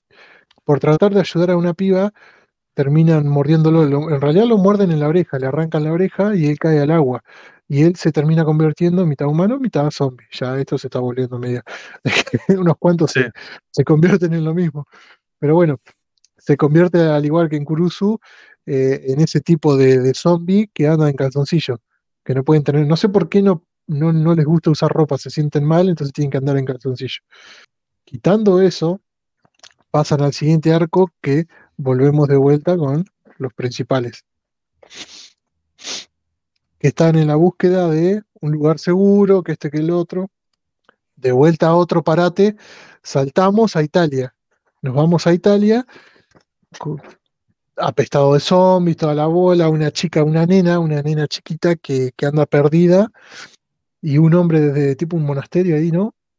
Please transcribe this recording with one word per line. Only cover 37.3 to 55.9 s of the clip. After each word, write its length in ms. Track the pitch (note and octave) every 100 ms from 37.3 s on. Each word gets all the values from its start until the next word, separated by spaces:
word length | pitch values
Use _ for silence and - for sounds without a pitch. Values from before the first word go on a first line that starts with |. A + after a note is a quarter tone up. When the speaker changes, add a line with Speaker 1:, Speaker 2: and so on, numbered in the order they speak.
| D3+
Speaker 1:
búsqueda 520 | F3+ - F3+ F#3 E3+
de 340 | D#3 F3 G#3+ - _
un 120 | D3+
lugar 260 | D3+ D3+ D#3
seguro, 640 | F3+ F#3 G3+ G3+ G3 F#3+
que 100 | F3
este 180 | D3+ D3+
que 80 | D3+
el 120 | D#3+
otro. 400 | F3 E3+ F3+ G3 _ _ _ _ _ _ _ _ _
De 160 | B2+
vuelta 360 | B2+ D#3+ D#3+ E3
a 80 | E3+
otro 260 | F3 E3+
parate, 540 | E3 D#3+ F3 F3 G#3 G#3 - - - _
saltamos 720 | - C#3 C#3 F#3+ F#3+ G#3+ A3 E3
a 60 |
Italia. 520 | D3+ F#3 D#3+ C3 B2+ _ _ _ _ _
Nos 120 | C3+
vamos 320 | C3+ E3 E3+ E3+
a 60 |
Italia, 540 | F3+ G3+ G#3 G#3 A#3 - - _ _ _ _ _ _ _ -
cu-, 220 | D3 D3 - _ _ _ _ _ _ -
apestado 580 | D#3+ - A#2+ D3 C#3
de 60 | C#3+
zombies, 560 | - F#3 F#3 F#3 F3 D#3+
toda 180 | D3+
la 120 | D3+ D#3+
bola, 420 | F3 F3+ F3 D#3+
una 220 | D#3 D3+
chica, 320 | - E3 D#3+
una 200 | D3+ D#3+
nena, 340 | E3+ F#3+ F3 F3
una 220 | D#3+ D3
nena 240 | D3 D3+ C#3+
chiquita 480 | - - D#3 F3 E3+
que, 360 | - C3 B2+ -
que 100 | C#3+
anda 200 | D3+ C#3+
perdida, 640 | D3 C#3+ E3 F3 F#3 A3 _ - - - _ _ _ _ _
y 160 | D#3 D3
un 160 | D#3+
hombre 260 | F3 F3 D#3
desde 360 | D3 C#3+ C#3 C3+
tipo 200 | E3+ E3+
un 80 |
monasterio 520 | C#3+ C#3 - F3 F#3 D3+
ahí, 140 | E3